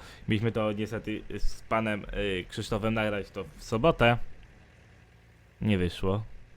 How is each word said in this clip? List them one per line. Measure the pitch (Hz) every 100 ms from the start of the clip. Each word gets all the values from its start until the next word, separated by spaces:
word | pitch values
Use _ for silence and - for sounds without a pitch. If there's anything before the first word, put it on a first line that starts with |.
| - - -
mieliśmy | 107 113
to | 110 107
niestety | 104 107 110 107 107 - 98
z | - -
panem, | - 113 110 104 - 104
y, | 101 92 87
Krzysztofem | - 104 110 110
nagrać | 110 107 104 95
to | 98 92 -
w |
sobotę. | - 113 160 - 117 117 - - - - - - - - - - - - - -
Nie | 110 98
wyszło. | 87 - 95 104 107 - -